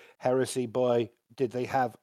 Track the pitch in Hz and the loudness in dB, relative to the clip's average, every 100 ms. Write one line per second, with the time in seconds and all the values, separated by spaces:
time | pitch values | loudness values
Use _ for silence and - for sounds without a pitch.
0 | - - 127 127 127 131 123 120 123 120 | -20 -6 0 0 0 -2 -2 0 2 2
1 | 113 _ _ - 123 123 123 131 123 107 | 0 _ _ -4 -4 -2 -2 0 -2 -4